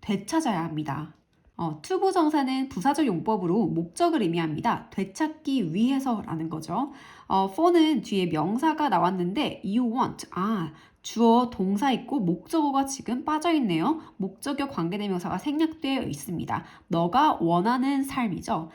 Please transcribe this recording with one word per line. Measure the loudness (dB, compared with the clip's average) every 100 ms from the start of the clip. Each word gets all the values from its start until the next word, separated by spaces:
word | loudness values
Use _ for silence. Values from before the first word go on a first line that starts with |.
되찾아야 | -4 -4 -2 -2 0 0
합니다. | -2 -4 -6 -6 -8 -14 _ _ _ -6
어, | -6 -6
투부정사는 | -4 0 2 4 2 2 0 0 -2
부사적 | -2 0 2 2
용법으로 | 0 0 0 2 2 2
목적을 | -2 -4 0 2 2
의미합니다. | 2 0 -2 -2 -2 -2 -4
되찾기 | -8 -6 -4 -4 -4 -2 -2 0
위해서라는 | 0 2 2 0 -2 -4 -6 -4
거죠. | -6 -6 -4 -4 -8 -20 -14 -2
어, | 0 0
for는 | 2 4 6 6 2
뒤에 | 0 0 0
명사가 | 0 0 2 0 2 2
나왔는데 | 2 2 0 -2 0 -2 -4
you | -2 0 0
want, | 0 -2 -4 -10
아, | -4 -2 -2 -4 -10 -20 _
주어, | -8 2 6 6 4
동사 | 0 0 0 2
있고 | 0 -2 -2
목적어가 | 0 -2 -2 0 2 2
지금 | 0 -4 -6 -4
빠져있네요. | -2 -2 2 2 2 2 2 0 -4 -6
목적격 | -6 -6 -6 -4 -4
관계대명사가 | -2 -2 -2 -2 -2 -2 -4
생략되어 | -2 0 0 -2 -2 -2
있습니다. | -2 -6 -6 -6 -4 -6 -6 -16 -4
너가 | 0 2 4 4 4
원하는 | 2 2 2 2 0 0
삶이죠. | -2 -2 -2 -4 -4 -4 -6